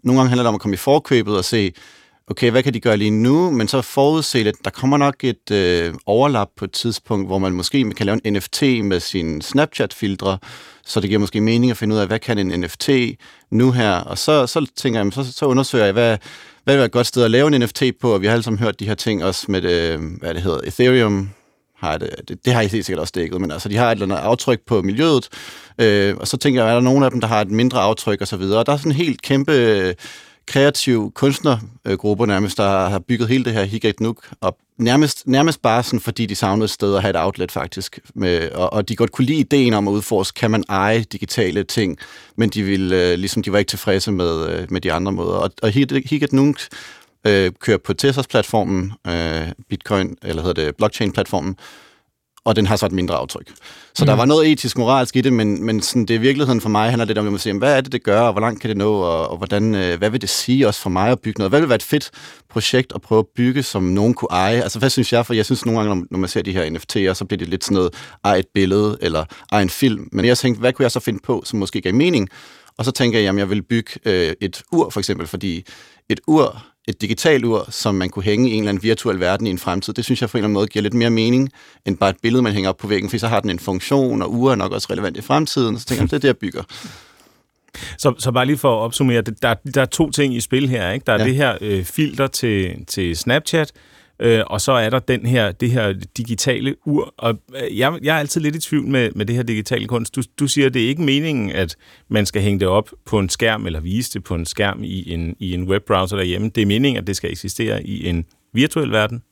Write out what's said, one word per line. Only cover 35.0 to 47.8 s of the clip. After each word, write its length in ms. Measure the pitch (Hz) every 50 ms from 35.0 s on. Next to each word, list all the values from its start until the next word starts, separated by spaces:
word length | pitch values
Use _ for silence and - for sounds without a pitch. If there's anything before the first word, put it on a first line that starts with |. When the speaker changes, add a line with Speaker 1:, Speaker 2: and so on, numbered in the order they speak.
| 151 143 - - -
Speaker 1:
nærmest 340 | 135 127 135 147 165 151 -
bare 220 | - 120 110 120 120
sådan, 160 | - - 113
fordi 260 | - - 110 - 117
de 100 | 98 101
savnede 280 | - - 98 98 107 107
et 60 | 101
sted 260 | - - 107 101 98
at 60 | 95
have 80 | 95 101
et 140 | 90 85 80
outlet 280 | 98 101 - 92 90
faktisk. 480 | - - 69 90 - 95 95 - - - _ - -
Med, 360 | - 101 90 87 85 82 80
og, 220 | - - 90 90 -
og 160 | 107 98 -
de 60 | 110
godt 160 | - 117 104
kunne 140 | - - 135
lide 140 | 123 156 160
ideen 340 | 135 - 151 143 131 120 110
om 140 | 104 101
at 40 | 101
udforske, 480 | 101 104 104 - 113 98 98 - - -
kan 120 | - 113
man 120 | 107 110 90 -
eje 340 | 101 95 95 104 110 117 113 -
digitale 520 | - 101 - 95 - - 107 92 80 101 95
ting, 340 | - - 117 107 92 85 - - - - - - - _
men 120 | - 113 104
de 140 | - 104 101
ville, 480 | 95 98 95 95 90 92 92 87 90
øh, 60 | 87
ligesom, 260 | 87 95 98 - 113 98
de 80 | 104
var 60 | 92
ikke 120 | 101 98 -
tilfredse 420 | - 92 - - 98 98 - -
med, 380 | 101 90 90 85 82 80 80 82
øh, 180 | 82 82 90 85
med 120 | 87 90
de 120 | 85 90 78
andre 180 | 85 92 98
måder. 240 | 98 90 85 90 90
Og, 140 | 92 87 98 - -
og 80 | - 110
Higat, 340 | 101 131 139 123 135 135 131
Higat 280 | - 151 147 147 139 -
Nuk, 260 | 135 139 147 139 - - - - - - - - - _ _ _ _ _
øh, 240 | 110 104 98 98 92 90 _
kører 180 | - - 107
på 160 | 92